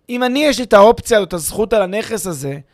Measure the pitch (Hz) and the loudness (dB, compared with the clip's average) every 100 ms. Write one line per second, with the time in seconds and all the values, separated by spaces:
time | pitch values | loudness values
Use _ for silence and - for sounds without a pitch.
0 | - 247 254 262 302 240 247 208 208 233 | -8 -2 -2 0 0 0 4 6 6 4
1 | - 220 190 175 147 - 214 220 185 208 | 2 0 0 -6 -8 -4 -2 0 -2 -4
2 | 220 214 190 151 139 143 135 | -6 -8 -8 -8 -10 -12 -16